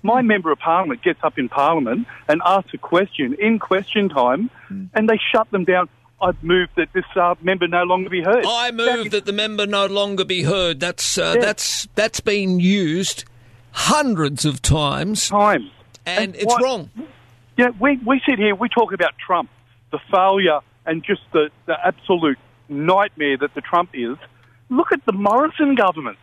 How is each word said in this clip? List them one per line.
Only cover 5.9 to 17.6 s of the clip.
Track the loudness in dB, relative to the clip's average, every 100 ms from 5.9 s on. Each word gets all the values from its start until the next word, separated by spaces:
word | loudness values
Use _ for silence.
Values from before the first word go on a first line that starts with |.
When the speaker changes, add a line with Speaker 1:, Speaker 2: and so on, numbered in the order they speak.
| _ _ _
Speaker 1:
I've | -2 -2
moved | 0 0 2 -2
that | -2
this, | -4 -4 0
uh, | 0 0
member | -2 -2 0
no | 0
longer | 0 0 0
be | -2
heard. | 2 2 2
Speaker 2:
I | 0 -2
move | -2 -2
Speaker 1:
That | 0 -2
is |
Speaker 2:
that | -4 -4
the |
member | -4 -4 -4 -2
no | 0 0
longer | -2 -2 -2
be | -4 -2
heard. | 0 0 -2 -2
That's, | -6 -4 -4 -2
uh, | 0 0
Speaker 1:
Yes. |
Speaker 2:
that's, | 0 -2 -6 -6 -6 -2
that's | -2 -2
been | -2 -2 0 2
used | 2 2 0 -2 -4 -6 -14 -20 -20 -20 _
hundreds | -6 0 2 2 0 -2 0
of | -2 -2
times. | 0 0 0 -2 -4 -4 0
Speaker 1:
Times. | 2 4 2 -4 _ _ -14 -6
Speaker 2:
And | -2
Speaker 1:
And | -4 -4
Speaker 2:
it's | 0
Speaker 1:
what | 2
Speaker 2:
wrong. | 2 -2 -8 -14 -18 -18 _ _ _
Speaker 1:
Yeah, | 0